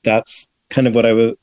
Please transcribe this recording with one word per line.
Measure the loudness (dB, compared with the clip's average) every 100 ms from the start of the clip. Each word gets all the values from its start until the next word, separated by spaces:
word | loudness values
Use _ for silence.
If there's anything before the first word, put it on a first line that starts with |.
that's | -2 -2 -4 -12 -16 _ _
kind | -2 0
of |
what | 2
I | 2
was, | 2 0 -2